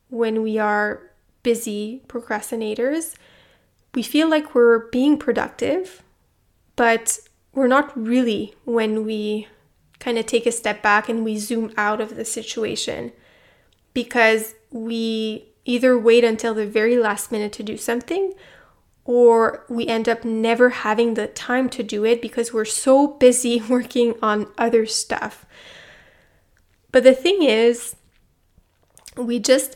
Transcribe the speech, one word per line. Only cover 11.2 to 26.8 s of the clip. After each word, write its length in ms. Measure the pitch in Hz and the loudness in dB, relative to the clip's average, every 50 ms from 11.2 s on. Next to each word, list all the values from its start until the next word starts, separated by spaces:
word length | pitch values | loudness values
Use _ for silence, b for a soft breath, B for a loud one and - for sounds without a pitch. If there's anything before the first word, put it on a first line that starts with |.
| 226 | -4
we 120 | 220 214 | -4 -4
zoom 360 | 214 208 - 240 226 226 208 - | -6 -6 -4 -4 -4 -4 -4 -4
out 240 | 220 208 208 214 214 | -4 -2 -2 -2 -2
of 160 | 220 214 214 | -4 -6 -8
the 80 | 214 220 | -10 -10
situation, 880 | - - 233 214 - - 233 220 - 214 214 - - - - 240 240 - b b b b b b b b b b b b _ _ _ - | -10 -10 -10 -10 -10 -8 -6 -6 -6 -6 -6 -6 -8 -8 -8 -10 -12 -14 b b b b b b b b b b b b _ _ _ -6
because 600 | 247 233 233 - 254 226 220 220 220 220 - - _ _ _ | -6 -6 -2 2 2 4 4 4 2 -2 -6 -12 _ _ _
we 800 | - 226 220 226 233 226 226 226 220 220 220 220 214 - - _ _ _ _ | -14 -12 -8 -8 -6 -4 -4 -4 -4 -4 -4 -6 -8 -10 -14 _ _ _ _
either 320 | - 240 240 254 254 254 240 | -4 -2 2 4 4 4 4
wait 260 | 214 233 226 240 240 | 4 6 6 6 6
until 300 | 226 220 220 - 233 220 | 4 2 -2 -4 -4 -4
the 120 | 220 214 | -4 -4
very 300 | 202 214 220 214 233 240 | -4 -2 0 2 2 2
last 340 | 247 226 214 202 208 - - | 2 2 0 -2 -4 -6 -8
minute 220 | 233 214 208 208 208 | -6 -6 -6 -6 -8
to 100 | - 208 | -10 -10
do 140 | 208 220 | -10 -10
something, 560 | 214 - - 233 240 247 - 339 381 392 381 381 B B B B B B B B B B _ _ _ _ | -8 -6 -6 -4 -4 -6 -6 -4 -4 -4 -4 -6 B B B B B B B B B B _ _ _ _
or 600 | - 240 240 240 233 226 226 226 220 - - - - | -2 2 6 6 6 6 6 4 2 0 -4 -10 -10
we 180 | 240 233 233 | -8 -6 -4
end 220 | - 226 226 220 233 | -2 -2 -2 0 -2
up 160 | 226 226 - | -2 -2 -4
never 460 | 226 226 220 220 226 233 233 247 247 | -4 -4 -2 0 0 2 4 4 2
having 440 | 247 - - 214 214 220 233 233 226 | 2 0 -2 -2 0 0 0 0 0
the 120 | 233 220 | -2 -4
time 420 | - - - - - 247 254 262 254 | -6 -8 -10 -6 -2 -2 0 0 -2
to 140 | - - 220 | -4 -6 -8
do 220 | 208 220 208 214 | -6 -4 -2 0
it 180 | 220 233 233 233 | 2 2 0 0
because 300 | 220 - - 233 233 - | -4 -6 -6 -6 -4 -4
we're 120 | 220 220 | -4 -4
so 420 | 220 - - - 269 262 277 285 | -4 -4 -2 2 4 6 6 6
busy 540 | 294 294 - 254 254 240 - - 240 233 233 | 4 2 4 6 6 6 4 2 0 -2 -2
<laughs> 80 | 214 220 | 0 0
working 460 | 254 247 254 - - 247 240 233 226 - 220 | 0 -2 -2 -2 0 0 0 0 0 0 -2
on 240 | 214 208 214 202 - - | 0 0 -2 -4 -6 -4
other 300 | - 233 233 233 226 220 | -2 0 2 2 2 2
stuff. 580 | 220 - - - - - - - 214 - - - B B B B B B B B B B B B B B B B B B B B B _ _ _ _ _ _ | 0 -2 -6 -6 -6 -6 -6 -6 -8 -12 -14 -20 B B B B B B B B B B B B B B B B B B B B B _ _ _ _ _ _